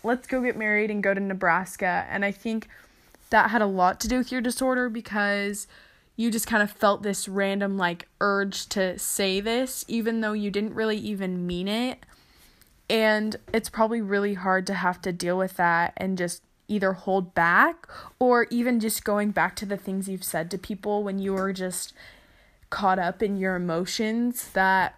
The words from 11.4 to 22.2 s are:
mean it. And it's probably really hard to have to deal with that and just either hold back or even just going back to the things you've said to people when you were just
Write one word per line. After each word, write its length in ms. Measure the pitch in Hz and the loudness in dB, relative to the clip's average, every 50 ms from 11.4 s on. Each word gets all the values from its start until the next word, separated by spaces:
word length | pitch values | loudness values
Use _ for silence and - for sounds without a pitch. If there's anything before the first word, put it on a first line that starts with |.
| 180 | -2
mean 220 | 175 175 175 185 196 | -4 -4 -4 -2 -2
it. 360 | 214 233 247 254 - - - - - _ _ _ _ _ - - _ _ _ _ _ _ _ - | -2 -2 -2 -4 -6 -8 -14 -20 -20 _ _ _ _ _ -20 -20 _ _ _ _ _ _ _ 0
And 480 | 220 220 220 214 214 214 214 214 214 - - - - | 2 4 4 4 4 2 0 -2 -4 -6 -6 -2 -2
it's 160 | 226 - - | -2 -2 -2
probably 320 | - 226 220 220 233 233 | 0 2 2 2 2 -2
really 320 | 208 190 202 202 202 208 202 | 0 0 0 0 2 0 -2
hard 340 | 180 185 190 185 190 185 | 0 0 2 2 2 0
to 60 | 196 196 | -2 -2
have 280 | 180 190 180 180 - - | 0 0 -2 -2 -2 -4
to 100 | 185 175 | -6 -4
deal 240 | 175 175 175 180 | -2 -2 -2 0
with 180 | 185 190 185 - | 0 0 -2 0
that 380 | - 175 170 170 170 170 - - | 2 2 4 4 2 2 0 -2
and 200 | - 185 190 190 | -4 -4 -4 -2
just 260 | 185 175 175 - - - _ _ _ _ - | -2 -2 -4 -6 -10 -14 _ _ _ _ -4
either 220 | 214 202 196 190 190 | -2 0 0 0 0
hold 400 | 190 - 196 185 196 180 180 - | -2 -2 0 0 0 0 0 0
back 540 | 175 165 170 175 208 269 339 330 - - - - - - - - _ | 2 2 6 6 6 6 4 2 -2 -12 -18 -18 -18 -18 -18 -4 _
or 260 | 254 247 247 233 233 - | 4 4 6 4 4 2
even 280 | 240 240 240 254 247 226 | 0 0 2 2 2 2
just 240 | 214 220 - - - | 0 0 -4 -4 -2
going 280 | 214 202 208 208 208 | 0 0 0 0 0
back 240 | 196 175 165 185 - | 2 2 0 0 0
to 100 | - 214 | -6 -6
the 100 | 196 202 | -6 -6
things 320 | 196 - 196 190 196 190 | -6 -6 -6 -6 -6 -6
you've 160 | 190 190 185 - | -6 -8 -8 -8
said 280 | - - 160 165 175 | -6 -4 -4 -4 -4
to 60 | 202 | -8
people 440 | 190 - - 214 185 - 208 208 208 208 | -8 -8 -8 -10 -6 -4 -2 -2 -2 -2
when 140 | 196 190 | -2 -4
you 160 | 196 196 196 190 | -4 -2 -2 -2
were 180 | 190 190 196 | 0 -2 -2
just 420 | 190 190 185 185 175 - - - - - - - - - | -2 -4 -4 -6 -6 -6 -8 -10 -12 -18 -20 -20 -20 -20